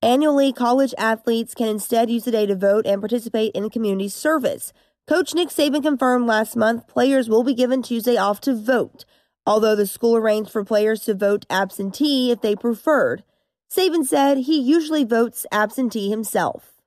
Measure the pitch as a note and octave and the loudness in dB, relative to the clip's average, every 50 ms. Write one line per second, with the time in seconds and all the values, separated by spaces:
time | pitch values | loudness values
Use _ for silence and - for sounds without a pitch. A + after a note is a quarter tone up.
0 | - A#3 A#3+ C4 D4+ D4+ C#4+ C#4 C#4 C4+ C4 - B3 A#3+ B3 C4 C#4 C4 - - | 2 2 2 4 2 2 4 4 2 2 0 0 0 2 2 2 2 0 0 -2
1 | G#3+ A3 A3+ A3 _ - A#3 A3+ A#3 - - - A#3+ A3 G#3+ G#3+ G3 - - A3+ | -2 -2 -2 -2 _ -2 -2 -2 -2 -6 -6 -4 -4 -2 -2 -4 -4 -2 0 0
2 | A3+ A3+ A#3 A#3 G#3+ B3 A3+ A3 G#3+ G3+ G3+ F#3+ F#3+ G3+ G3 G#3 A3 - G3+ G3+ | 2 2 0 -2 -2 -2 0 0 0 0 0 0 2 2 2 2 2 0 -2 -2
3 | G3+ G#3+ A3+ B3 A3+ A#3+ - A3+ A3 A3 - - G3+ A3 - A#3 A3+ G#3 G3 F#3+ | -2 -2 -4 -4 -4 -4 -4 -2 -2 -2 -2 -4 -6 -6 -6 -4 -2 -2 -2 -2
4 | G3 G3+ G3 - - D4+ D#4 D#4 B3 G3+ - - - - _ _ _ _ _ _ | -4 -6 -8 -4 -2 0 0 0 -2 -4 -10 -12 -12 -16 _ _ _ _ _ _
5 | _ - D4 E4+ F#4 - - D#4+ F4+ C#4+ - - D4+ D4 C4 D4+ C4 D#4 D4 B3 | _ -2 0 0 0 0 -2 -2 -2 -2 0 0 0 2 0 0 0 0 0 2
6 | C4+ B3+ B3+ B3 B3 A#3 A3 G#3+ A3 A3+ - A#3 A3 A3 A#3 A#3 - _ - - | 2 2 2 2 2 2 2 0 0 -2 -2 0 0 0 0 -2 -6 _ -2 0
7 | A#3+ C4+ C#4 C4+ B3+ A3+ G#3+ A3 B3 B3 C4+ A3+ B3+ A#3+ B3+ C4 A#3+ - B3 A#3 | 2 2 2 2 2 2 2 2 2 2 0 0 0 0 0 -2 -2 -4 -4 -2
8 | G#3+ A#3+ A#3+ A3 F#3+ G3+ G#3 G3+ - C#4 C4 A3+ G#3+ A3 C4 A#3 D#3+ - _ _ | 0 0 2 2 2 0 -2 -2 -2 -2 -2 -2 -2 0 0 0 0 -4 _ _
9 | - _ _ _ _ _ _ _ _ - G#3 G#3+ G#3+ A3 G#3+ G#3 G#3 G3 - - | -20 _ _ _ _ _ _ _ _ 0 2 4 4 2 2 2 0 -2 -2 -2
10 | - A#3 A#3 A3+ A3 A3 G#3+ G#3+ G#3+ G3 - A3 G3+ G3 A3 G#3 G#3+ A3 A3 G#3+ | 0 2 2 4 2 2 0 0 -2 -4 -6 -6 -4 0 0 2 2 2 0 -2
11 | - - G#3+ F#3+ G3+ G3+ G3+ G#3 - _ - F#3 G3 F#3+ - - G3+ G3 F#3+ - | -2 -4 -2 0 2 2 2 0 -2 _ -2 -2 -2 -2 -4 -8 -8 -8 -4 -2
12 | C#4+ D4 C#4+ C4 B3+ B3 A#3+ - - A3 G#3 G#3+ - A#3+ A#3 G#3 - - D#4 C4+ | 0 0 2 0 2 0 0 0 0 -2 -2 0 -2 -4 -4 -2 0 0 2 2
13 | - B2 B2 F#3 - _ _ _ _ _ _ _ _ _ - - F#4 F#4+ D#4 E4+ | 2 0 -2 -4 -10 _ _ _ _ _ _ _ _ _ -2 0 0 2 2 0
14 | D4+ C4 D#4 C#4+ C#4 C#4 C#4 C4+ B3+ C4 D#4+ D4+ B3+ A#3+ D4+ E4+ D#4+ D4+ D#4 D4+ | -2 0 2 2 2 2 2 0 0 0 0 0 2 2 2 2 2 0 0 -2
15 | C#4 G#3 A#3 A3+ A3+ A#3 - - - - - G#3+ G#3+ G#3+ - - C4 A#3 - A3+ | 0 0 2 0 0 0 -2 -10 -12 -6 -2 -2 -2 -2 -2 -4 -4 -4 -2 -4
16 | G3+ G3 G#3+ A3 A3 - - G3+ E3+ A#2+ - - _ _ _ _ _ | -4 -4 -4 -4 -6 -4 -2 -2 -2 -2 -4 -8 _ _ _ _ _